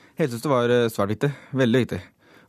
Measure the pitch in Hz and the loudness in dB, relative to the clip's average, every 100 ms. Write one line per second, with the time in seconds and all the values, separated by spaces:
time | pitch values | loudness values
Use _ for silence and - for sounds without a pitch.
0 | - - 151 117 151 127 120 120 117 - | -18 -4 -4 -2 0 2 2 2 0 0
1 | 98 107 147 135 - 131 123 123 110 92 | -2 0 -4 -4 -8 0 2 2 0 -6
2 | - _ _ - | -12 _ _ -20